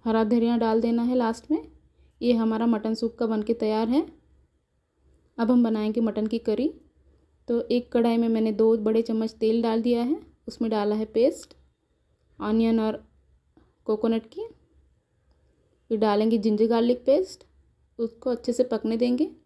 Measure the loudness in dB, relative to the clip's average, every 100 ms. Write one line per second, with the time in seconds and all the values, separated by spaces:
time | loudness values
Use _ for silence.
0 | 0 0 2 2 2 0 2 0 0 0
1 | 0 0 0 -4 -4 -4 -4 -20 _ _
2 | _ _ 0 2 2 0 0 0 -2 -4
3 | -4 -4 -2 -2 -2 -2 0 0 0 0
4 | -2 -10 _ _ _ _ _ _ _ _
5 | _ _ _ -4 2 4 4 0 -2 -2
6 | -2 -2 -4 -4 -4 -2 -4 -6 _ _
7 | _ _ _ _ -4 -4 -2 -4 -2 0
8 | 0 2 0 0 0 2 2 2 2 0
9 | 0 -2 -4 -2 0 0 0 0 0 0
10 | 0 -4 -6 _ -18 -6 -2 -2 0 -2
11 | -2 2 2 0 -16 -20 _ _ _ _
12 | _ _ _ _ -2 0 2 2 0 -4
13 | -12 _ _ _ _ _ _ _ -6 -2
14 | 0 -2 -6 -14 -14 -14 _ _ _ _
15 | _ _ _ _ _ _ _ _ _ 0
16 | 2 2 2 2 2 2 2 2 2 0
17 | 2 2 2 -8 -20 _ _ _ _ -8
18 | -8 -6 -6 -4 -4 0 0 0 -2 -2
19 | 0 0 -2 -6